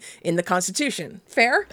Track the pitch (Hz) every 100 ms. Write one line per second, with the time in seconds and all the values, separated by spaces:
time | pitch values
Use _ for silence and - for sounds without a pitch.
0 | - - - 170 175 180 180 196 294 -
1 | 160 190 - - 233 320 403